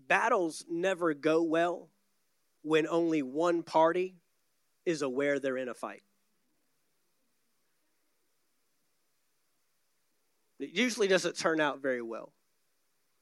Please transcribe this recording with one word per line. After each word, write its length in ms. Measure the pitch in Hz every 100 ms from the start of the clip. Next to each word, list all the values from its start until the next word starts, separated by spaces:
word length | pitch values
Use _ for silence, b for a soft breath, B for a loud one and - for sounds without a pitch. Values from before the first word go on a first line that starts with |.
| 131
battles 580 | 185 226 233 170 147 -
never 440 | 170 185 185 170
go 300 | 147 151 160
well 460 | 170 160 175 170 170 _ _ _ _ _ _ _
when 260 | 151 156 151
only 340 | 170 170 160
one 420 | 127 139 175 170
party 520 | 165 160 165 180 185 185 _ _ _ _ _ _ -
is 160 | 156
aware 380 | 143 127 143 143
they're 180 | 135 127
in 120 | 127
a 40 |
fight. 300 | 113 110 101 - _ _ _ _ _ _ _ _ _ _ _ _ _ _ _ _ _ _ _ _ _ _ _ _ _ _ _ _ _ _ _ _ _ _ _ _ _ _ _ _ _ _ _ _ _
It 120 | 139
usually 340 | 170 247 226 196
doesn't 300 | 185 170 -
turn 240 | 180 160
out 200 | 147 135
very 200 | 135 123
well. 320 | 117 110 - _ _ _ _ _ _ _ _ _